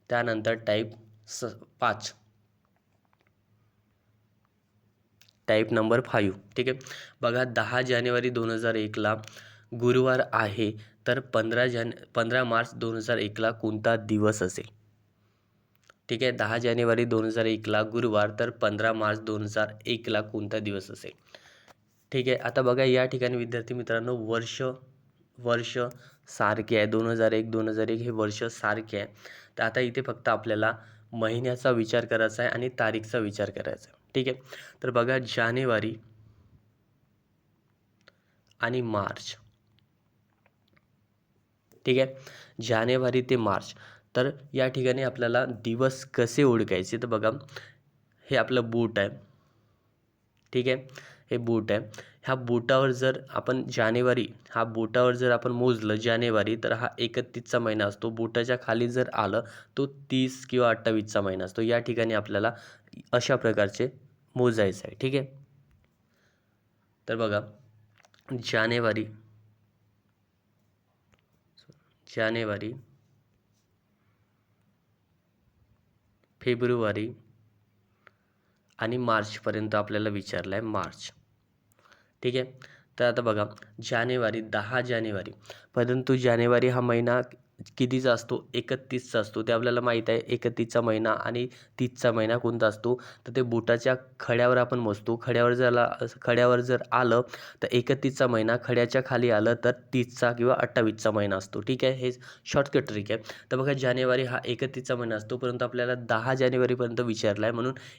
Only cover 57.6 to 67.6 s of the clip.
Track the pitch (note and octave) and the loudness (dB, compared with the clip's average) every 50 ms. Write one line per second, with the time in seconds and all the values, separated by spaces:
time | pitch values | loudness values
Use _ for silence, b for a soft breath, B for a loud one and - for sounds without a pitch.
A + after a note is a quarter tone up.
57.6 | A#2 A2 G#2+ G#2+ G2+ G2+ G#2 - - A#2 A2+ A2+ A2+ A2 A#2 A#2+ A#2 B2 B2 B2 | 0 0 0 0 0 -2 -2 -4 -6 -6 -4 -4 -4 -2 0 -2 0 0 -2 -2
58.6 | - - A2+ A2+ A#2+ A#2+ A#2+ B2+ B2+ - - - G#2+ G2 G2+ A2+ A2+ B B B | 0 -2 0 0 0 0 0 0 -2 0 0 0 0 0 0 -2 -2 B B B
59.6 | B B _ - C#3 C#3 - - - - C3 C3 C3 B2+ C3 - - - B2 B2 | B B _ -4 -4 -4 -6 -12 -8 -4 0 0 0 0 -2 -8 -8 -4 0 2
60.6 | B2 A#2 A2+ A2 A2+ A2+ A2+ A2 G#2+ G#2+ - G#2+ G2 F#2+ F#2+ F#2+ F#2 F#2 - A#2 | 4 4 2 2 2 0 0 0 0 0 -2 -2 0 0 -2 -4 -6 -6 -4 -2
61.6 | A2+ A2+ A#2 A#2+ A#2 B2 A#2 A#2 A2+ A2+ A2 G#2 G#2 - G2+ G2+ G#2+ A#2 A2 B | 0 2 2 0 0 -2 -2 0 0 0 0 -2 -2 -2 -2 0 0 0 -2 B
62.6 | B B B B B B - - - _ - B2 - - C3+ A#2+ - A2+ G#2 G#2+ | B B B B B B -20 -20 -4 _ 0 0 2 2 0 2 2 2 2 2
63.6 | G#2 G2+ - - A#2+ C3 - - - - _ _ _ _ - B2+ B2 B2 A2 A2 | 2 2 0 -2 -4 -4 -4 -8 -20 -20 _ _ _ _ 0 2 2 4 4 4
64.6 | G#2 F#2+ F2+ - - - - - C#3 C3 C3+ C#3 C3+ - - - - _ _ _ | 2 2 0 -2 -10 -14 -8 -6 -4 -2 -2 -2 -2 -4 -10 -18 -20 _ _ _
65.6 | _ _ _ _ _ _ _ _ _ _ _ _ _ _ _ _ _ _ _ _ | _ _ _ _ _ _ _ _ _ _ _ _ _ _ _ _ _ _ _ _
66.6 | _ _ _ _ _ _ _ _ _ - A#2 A2+ A2+ G#2+ G#2 G#2 G#2 - - - | _ _ _ _ _ _ _ _ _ -6 -4 -2 -2 0 0 -2 -4 -6 -12 -20